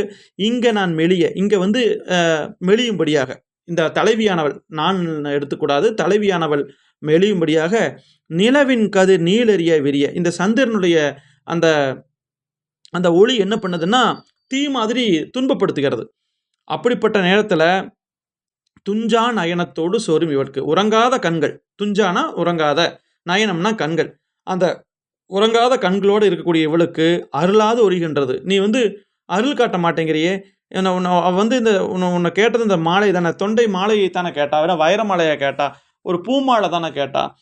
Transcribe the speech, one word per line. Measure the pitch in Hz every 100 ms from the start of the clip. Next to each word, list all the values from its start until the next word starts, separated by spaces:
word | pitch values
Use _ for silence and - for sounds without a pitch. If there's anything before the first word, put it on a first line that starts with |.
| 196 - _ -
இங்க | 208 247 240
நான் | 214 185
மெலிய, | 160 165 185 156
இங்க | - 202 202
வந்து, | 185 240 226 - -
அஹ், | 180 165 156 147 -
மெலியும்படியாக, | 180 220 247 180 151 147 127 - _ _ -
இந்த | 170 156
தலைவியானவள், | 165 180 220 214 175 147 - -
நான் | 156 165 190 170 156
எடுத்துக்கூடாது, | 147 143 139 - 147 143 214
தலைவியானவள் | 220 165 214 202 180 160 147 139 - _ _ 151
மெலியும்படியாக, | 160 202 190 160 156 165 226 143 - - _ -
நிலவின் | 165 220 285 262 247 214
கதிர் | 202 190 185
நீலெறிய | 170 214 233 190 170 156
விரிய, | 139 143 139
இந்த | 175 170 170
சந்திரனுடைய | 185 233 240 214 180 165 147 135 _ _
அந்த, | - 165 165 151 135 143 - _ _ _ _ _ _ _ _
அந்த | 170 180
ஒளி | 170 233 247
என்ன | 185 220
பண்ணுதுன்னா, | 190 175 170 254 214 - - _ _
தீ | 269 294
மாதிரி | 262 214 247 226 160 139 254
துன்பப்படுத்துகிறது. | 262 175 185 143 139 127 - _ _ _ _ _
அப்படிப்பட்ட | - - 240 247 220 214
நேரத்துல, | 180 202 214 170 165 185 - - _ _ _ _ _ _ _ _ -
துஞ்சா | 214 226 226 233
நயனத்தோடு | 220 170 175 170 - 165 226 220
சோரும் | 156 160
இவர்க்கு, | 139 135 135 143 160
உறங்காத | 214 220 247 277
கண்கள், | 175 165 147 - _ -
துஞ்சானா | 208 202 196 208 311 -
உறங்காத, | 175 170 151 143 156 - _ _ -
நயனம்னா | 190 214 165 202 220
கண்கள், | 151 165 143 - _ _ -
அந்த | 185 170 - _ _ _ _ _
உறங்காத | 190 220 233 247 262
கண்களோடு | 180 196 202 208 208
இருக்கக்கூடிய | 165 160 165
இவளுக்கு | 156 165 170 156 160 170 -
அருளாது | 139 180 214 214 240 202
ஒழிகின்றது. | 180 165 143 127 -
நீ | 180 196
வந்து | 202 254 214 - _ _ -
அருள் | 180 262
காட்ட | 285 226 180
மாட்டேங்கிறியே. | 170 160 160 156 170 190 - _ _
என்ன | 190 190
உன்னை, | 185 180
அவ | 180 170
வந்து | 185 226 254
இந்த | 226 190 185
உன்னை, | 185 180
உன்னை | 180 170
கேட்டது | 170 233 233
இந்த | 220 180
மாலை | 165 185 208
தானே, | 180 170
தொண்டை | - 202 220 226
மாலையை | 185 202 214 185
தானே | 180 175
கேட்டா, | 147 143 151
வேற | 165 170
வைர | 156 208
மாலையை | 214 180 160 147
கேட்டா, | 139 139 143 - _ _
ஒரு | 190 175
பூமாலை | 175 269 262 233 185
தானே | 170 160
கேட்டா, | 139 139 135 135 -